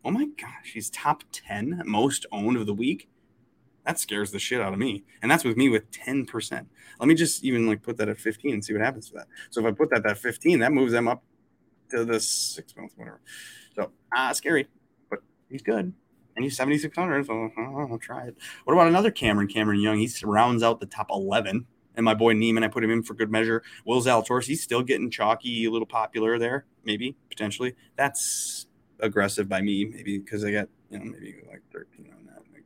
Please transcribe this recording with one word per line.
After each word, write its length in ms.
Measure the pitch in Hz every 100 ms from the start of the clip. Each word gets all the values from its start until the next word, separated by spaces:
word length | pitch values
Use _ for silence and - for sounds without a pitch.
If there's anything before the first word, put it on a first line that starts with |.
Oh 60 | 123
my 160 | 214 302 -
gosh, 320 | - - -
he's 160 | 113 107
top 320 | - 147 151 -
ten 500 | - - 101 123 175
most 420 | - 107 135 135 -
owned 240 | 104 107 123
of 100 | 104
the 80 |
week. 340 | 101 127 - - _ _ _ _ _ _ _ 135
That 140 | 156
scares 320 | - 104 101
the 80 | 98
shit 200 | - 123
out 120 | 98
of 60 | 98
me. 240 | 131 101 _ _
And 80 | 117
that's 140 | 160
with 120 | 131 110
me 120 | 135
with 200 | 110 -
ten 340 | - - 135 120
percent. 400 | 117 - 64 - _ - -
Let 100 | 127
me 60 |
just 300 | 160 156 -
even, 240 | 131 123 113
like, 140 | 104
put 140 | - 113
that 100 | 104
at 100 | 107
fifteen 360 | 117 107 143
and 100 | 107
see 80 | 104
what 100 | 107
happens 260 | 113 123 -
to 40 |
that. 140 | - - - -
So 100 | 120
if 60 | 113
I 40 |
put 200 | 104 156
that 140 | 120
at 140 | 107 101
fifteen, 400 | 123 110 - 160
that 140 | 120
moves 180 | 143 127
them 160 | 117 120
up 160 | 120 _ _ _ _ _ _ _
to 140 | 120
the 140 | 117 113
six 560 | - - - - - -
month, 160 | - -
whatever. 240 | - - - - - - - -
So, 160 | 98 _ _ 120
uh, 160 | 131
scary, 320 | 117 - 156 117 _ _ _ _
but 100 | 104 _ _ _
he's 140 | 135
good. 300 | - 110 90 - _ _ _ -
And 80 |
he's 120 | 135 123
seventy-six 400 | 131 147 151 165
hundred, 300 | 180 143 139
so, 240 | 113 113 110
uh, 280 | 127 139 139
I'll 80 | 117
try 280 | - 127 123
it. 100 | - - -
What 120 | -
about 120 | 180 165
another 240 | 175 208
Cameron, 380 | - 117 104 101
Cameron 320 | 110 107 101
Young? 180 | 107 107
He 100 | 120 -
rounds 400 | 104 104 120 117
out 160 | 117 117
the 80 | 98
top 220 | - 101
eleven. 560 | 98 98 104 101 107 120 _ _ -
And 80 |
my 100 | 113
boy 180 | 107 117
Neiman, 300 | 110 113 113
I 60 | 110
put 160 | 123
him 80 | 113
in 100 | 117
for 120 | 113
good 140 | 117 107
measure. 360 | 110 113 113 - -
Will 160 | - 123
Zalatoris, 440 | 120 120 - 127
he's 180 | 127 160
still 220 | - 120
getting 260 | 127 123 123
chalky, 540 | - 107 113 123 117
a 60 | 113
little 120 | 113
popular 540 | 110 117 110 117 110 117
there, 260 | 117 139 _ _
maybe, 320 | 107 104 123 139 _
potentially. 460 | - 107 - 123 - _ -
That's 720 | 139 - - - - - - _ _ _
aggressive 480 | 110 104 98 104 98
by 140 | 95
me, 220 | 101 98
maybe, 360 | 107 117 101 101
'cause 240 | 98 104
I 80 | 104
got, 160 | 104 101 _ _
you 100 | 101
know, 60 | 107
maybe, 360 | - 101 - -
like, 140 | - _
thirteen 400 | - - - - -
on 80 | -
that. 100 | - _ -